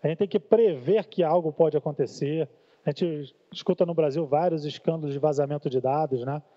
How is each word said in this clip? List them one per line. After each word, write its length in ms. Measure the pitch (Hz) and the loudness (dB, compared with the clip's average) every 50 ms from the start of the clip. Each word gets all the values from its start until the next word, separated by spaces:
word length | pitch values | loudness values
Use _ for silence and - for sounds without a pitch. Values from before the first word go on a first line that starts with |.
| - | -2
A 60 | 151 | -4
gente 100 | 160 160 | -2 -2
tem 100 | 202 190 | -2 -2
que 120 | - 208 | -2 -4
prever 640 | - _ - 220 233 214 165 131 123 135 190 220 185 | 0 _ 4 4 4 4 2 0 0 0 2 2 0
que 160 | - - - 175 | -2 -2 0 0
algo 300 | 156 156 180 165 160 147 | 2 2 2 2 0 2
pode 240 | - 165 156 147 | 2 2 4 4
acontecer. 720 | 151 - 160 147 - 143 117 - - 147 139 151 160 156 - _ _ _ _ _ _ _ | 0 -2 -2 -4 -2 -4 -4 -4 -6 -6 -4 -2 -4 -4 -6 _ _ _ _ _ _ _
A 60 | - | -6
gente 440 | 143 - 190 175 160 147 143 131 _ _ _ _ - | -2 -2 -2 -4 -4 -6 -10 -12 _ _ _ _ -16
escuta 320 | - - - 180 - 190 | -14 -2 -2 2 2 2
no 100 | 170 170 | 0 2
Brasil 320 | 165 160 147 135 156 165 | 2 2 2 2 -2 -2
vários 380 | 135 135 147 170 180 165 160 147 | 0 0 2 2 2 0 0 -4
escândalos 480 | 151 135 - _ - 165 165 156 147 139 | -6 -10 -4 _ -4 -4 -2 -4 -4 -4
de 60 | 139 | 0
vazamento 500 | 135 156 147 135 147 139 147 147 - 147 | 0 0 2 2 0 -2 -2 -4 -4 -2
de 120 | 127 131 | -2 0
dados, 440 | 120 131 135 151 156 147 131 123 117 | 0 0 0 0 0 -2 -2 -4 -4
né? 180 | 131 139 151 - _ _ | -4 -6 -8 -8 _ _